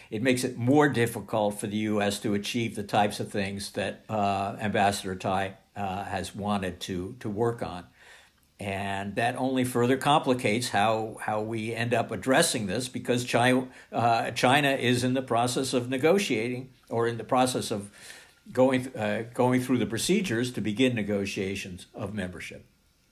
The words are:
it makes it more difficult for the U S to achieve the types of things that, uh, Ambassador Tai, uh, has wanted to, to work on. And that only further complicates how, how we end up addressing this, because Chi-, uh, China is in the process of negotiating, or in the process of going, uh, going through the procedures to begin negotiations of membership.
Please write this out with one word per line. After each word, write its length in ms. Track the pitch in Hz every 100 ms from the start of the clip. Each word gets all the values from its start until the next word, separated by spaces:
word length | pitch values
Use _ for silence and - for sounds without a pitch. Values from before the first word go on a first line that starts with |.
| -
it 120 | 110
makes 200 | 131 127
it 140 | 123 120
more 320 | 120 147 147
difficult 720 | 120 117 107 95 113 104 104
for 60 | 104
the 100 | 107
U 240 | 107 107
S 180 | 104 101
to 120 | 110
achieve 420 | 101 101 123 113
the 80 | 104
types 380 | 101 110 104 -
of 100 | 104
things 420 | 107 98 98 -
that, 340 | 104 98 - -
uh, 480 | 110 101 98 98 78
Ambassador 560 | 107 107 101 101 98
Tai, 440 | 92 104 95 95 - _ 101
uh, 280 | 98 95
has 300 | 92 95 87
wanted 460 | - 104 101 92 87
to, 360 | - 90 95 -
to 80 | 113
work 340 | 104 117 117
on. 220 | 82 90 - _ - - _ _ _ -
And 560 | 101 98 98 98 101 98
that 200 | 120 131
only 280 | 131 131
further 340 | 123 120 120 131
complicates 720 | 143 151 139 123 113 113 123
how, 480 | 101 110 110 110 -
how 220 | - 107
we 320 | 110 113 110
end 180 | 113 117
up 180 | 117 110
addressing 560 | 104 127 139 175 123 98
this, 220 | 113 127
because 420 | 120 - 123 123
Chi-, 340 | 120 123 127 127 - -
uh, 380 | 120 117 117 123
China 400 | 120 127 143 143
is 340 | 135 120 123
in 80 | 127
the 80 | 131
process 520 | 127 117 123 139 131
of 160 | 131 120
negotiating, 800 | 131 156 196 202 107 120 123 131 _ -
or 180 | 117 117
in 120 | 117
the 60 |
process 460 | - 127 127 123 -
of 200 | 107 101 - - - - _ 107
going, 380 | 123 131 131 131 117
uh, 280 | 107 104 117
going 260 | - 127 127
through 160 | 123 120
the 100 | 104
procedures 640 | 110 - 208 180 117 123
to 100 | 120
begin 320 | 104 107 131
negotiations 920 | 113 101 101 101 110 95 95 92 90 -
of 200 | - 98
membership. 500 | 107 90 85 - 80 - _ _ _ _